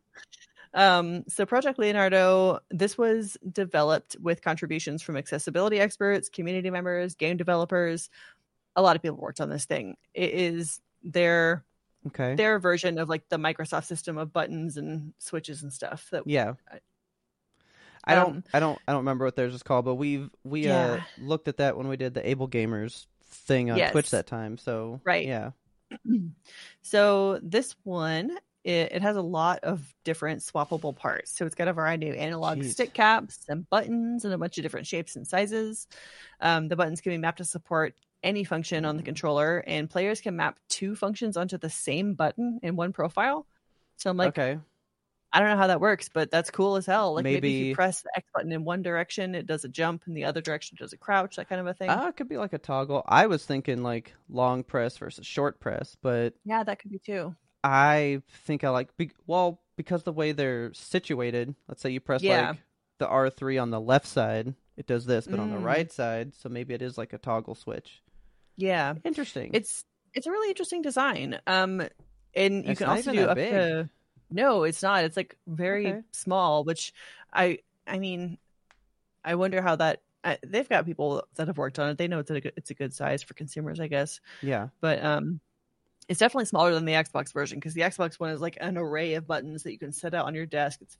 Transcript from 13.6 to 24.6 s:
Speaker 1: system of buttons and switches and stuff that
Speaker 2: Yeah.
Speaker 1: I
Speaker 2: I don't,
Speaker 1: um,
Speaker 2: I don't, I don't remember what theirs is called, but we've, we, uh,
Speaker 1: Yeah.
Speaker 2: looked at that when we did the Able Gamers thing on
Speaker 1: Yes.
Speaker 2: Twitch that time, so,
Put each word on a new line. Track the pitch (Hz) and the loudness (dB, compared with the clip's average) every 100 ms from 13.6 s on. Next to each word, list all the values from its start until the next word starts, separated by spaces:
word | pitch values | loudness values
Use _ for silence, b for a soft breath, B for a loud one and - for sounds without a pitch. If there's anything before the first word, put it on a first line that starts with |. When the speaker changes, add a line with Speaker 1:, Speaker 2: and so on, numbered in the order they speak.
| 160 160 - | -4 -4 -4
Speaker 1:
system | 165 - 156 | -8 -6 -6
of | 156 | -4
buttons | 170 147 160 160 147 | -2 -2 -4 -6 -6
and | 151 156 151 - | -8 -8 -10 -14
switches | - 165 160 151 | -10 -8 -8 -12
and | 143 | -12
stuff | - - 156 - | -10 -10 -10 -8
that | 175 147 | -6 0
Speaker 2:
Yeah. | 139 110 127 - | 0 0 -4 -14
Speaker 1:
I | - _ _ _ _ _ _ _ _ b b b b | -20 _ _ _ _ _ _ _ _ b b b b
Speaker 2:
I | - 180 | 4 6
don't, | 180 151 | 6 0
Speaker 1:
um, | - | 0
Speaker 2:
I | 147 | 2
don't, | 156 - - | 2 0 -2
I | |
don't | 139 | 0
remember | 135 127 131 | 0 0 0
what | 131 | 0
theirs | 123 | -2
is | 127 | -2
called, | - 127 123 | 0 2 2
but | 127 | 0
we've, | 147 139 139 - | -2 -4 -6 -14
we, | 135 151 151 | -6 0 4
uh, | 131 123 120 | 4 4 0
Speaker 1:
Yeah. | 170 - | -6 -8
Speaker 2:
looked | 135 156 151 | -4 -2 -2
at | 139 | 2
that | 139 - | 2 2
when | 135 | -4
we | 131 | -4
did | 131 123 | -4 -2
the | - | -2
Able | 135 131 | 0 0
Gamers | 120 110 107 113 - - _ | 0 0 -2 -4 -10 -20 _
thing | _ - - 131 120 | _ -6 2 2 4
on | 117 | 2
Speaker 1:
Yes. | 165 | 4
Speaker 2:
Twitch | 151 - | 2 2
that | 117 - | 0 -2
time, | 117 110 | -6 -8
so, | 113 | -8